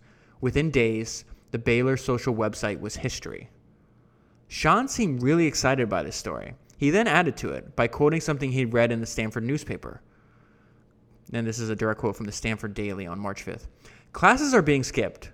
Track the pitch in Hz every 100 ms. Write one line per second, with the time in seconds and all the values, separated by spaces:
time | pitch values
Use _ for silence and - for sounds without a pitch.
0 | _ _ _ - 123 139 160 135 113 110
1 | 113 - - - _ 117 120 120 127 131
2 | - 120 131 110 107 104 107 98 104 -
3 | 127 - - 50 - _ _ _ _ _
4 | _ _ _ _ - - 156 202 269 -
5 | 196 127 127 170 160 - 131 135 110 92
6 | 73 - 101 62 - - _ - 143 196
7 | 226 156 165 - 92 65 - - 120 -
8 | 147 160 160 139 135 131 120 117 117 113
9 | 113 - 110 120 117 151 - 98 - -
10 | _ _ _ _ _ _ _ _ _ _
11 | _ _ - 120 113 113 110 107 110 107
12 | 113 104 107 - 113 107 107 98 104 98
13 | 87 92 101 98 95 - - - - -
14 | _ - 185 254 294 240 151 139 127 -
15 | 95 - -